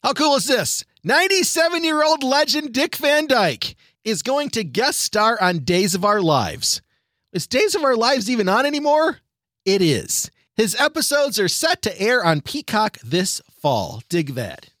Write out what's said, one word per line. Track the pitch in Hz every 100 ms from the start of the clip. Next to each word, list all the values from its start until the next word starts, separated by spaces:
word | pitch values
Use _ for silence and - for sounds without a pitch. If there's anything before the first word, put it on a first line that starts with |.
How | 247
cool | 277 302 277
is | 226
this? | 254 147 - - _
Ninety-seven-year-old | 156 285 381 381 349 - 330 349 330 302 302 311
legend | 262 277 302 294 302
Dick | 233 320 -
Van | 294 294 311
Dyke | 254 185 117 - - _ _ 220
is | 196
going | - 277 294
to | 233
guest | 185 127 262 285
star | - 214 214 226
on | 185 175 127
Days | 180 196
of | 180 202
Our | 208
Lives. | 175 143 95 73 - - _ _ _ _ _
Is | 185 -
Days | 247 427 415
of |
Our | 285 240
Lives | 233 269 202
even | 247 190
on | 202 277
anymore? | 294 294 302 320 - _ _ _ _
It | - 196
is. | 175 123 - - - _ _ -
His | 220 226
episodes | 294 302 - 285 285 214
are | 185
set | - 320 359
to | - 180
air | 202 247 175
on | 156
Peacock | - 294 - 214 214 -
this | 113 165 190 - -
fall. | _ 147 120 95 110 -
Dig | 175 147
that. | 127 107 71 - _